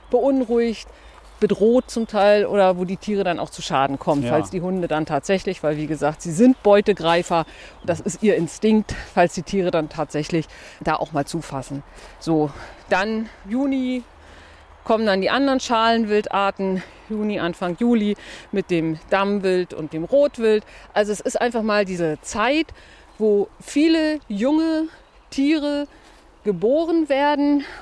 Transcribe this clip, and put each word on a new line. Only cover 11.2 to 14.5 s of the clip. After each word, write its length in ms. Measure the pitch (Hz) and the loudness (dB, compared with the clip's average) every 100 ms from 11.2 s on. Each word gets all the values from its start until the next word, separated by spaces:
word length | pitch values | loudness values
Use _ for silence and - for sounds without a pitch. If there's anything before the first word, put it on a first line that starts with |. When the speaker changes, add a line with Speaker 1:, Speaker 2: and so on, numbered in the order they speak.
| 143 | -4
Speaker 1:
zufassen. 580 | 170 - 135 - 139 - - - - | -6 -8 -10 -8 -12 -12 -20 -20 -10
So, 320 | 160 160 151 - - - - | -2 0 0 -6 -18 -20 -4
dann 400 | 185 208 220 226 - 196 | -2 -2 -4 -6 -12 -8
Juni 540 | 240 285 269 254 254 233 - - - - | -4 -2 -2 -4 -6 -8 -20 -20 -20 -20